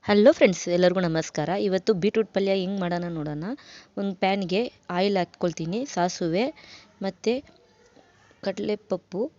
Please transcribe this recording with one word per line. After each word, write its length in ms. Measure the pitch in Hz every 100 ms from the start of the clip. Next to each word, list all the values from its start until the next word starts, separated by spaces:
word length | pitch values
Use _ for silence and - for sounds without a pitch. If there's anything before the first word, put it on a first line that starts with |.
ಹಲೋ 300 | - 208 214
ಫ್ರೆಂಡ್ಸ್, 340 | 330 262 180 -
ಎಲ್ಲರಿಗೂ 320 | 175 180 180
ನಮಸ್ಕಾರ. 500 | 175 160 156 - 151
ಇವತ್ತು 440 | 190 202 185 180
ಬೀಟ್ರೂಟ್ 400 | 202 185 220 214
ಪಲ್ಯ 200 | - 196 196
ಹೆಂಗ್ 260 | 180 202
ಮಾಡೋಣ 220 | 180 175 175
ನೋಡೋಣ. 340 | 165 147 147 170 277 - - - -
ಒಂದು 180 | 202 185
ಪ್ಯಾನ್‌ಗೆ 560 | 190 196 185 185 247 _ _
ಆಯಿಲ್ 280 | 175 196 196
ಹಾಕ್ಕೊಳ್ತೀನಿ, 680 | 170 - 180 165 160 202 277
ಸಾಸುವೆ 680 | - 180 - 170 170 254 - - - - _
ಮತ್ತು 420 | 196 - - 247 - _ _ _ _ _ _ _ _ _
ಕಡಲೆಪಪ್ಪು 920 | 196 196 208 208 _ 185 _ 180 262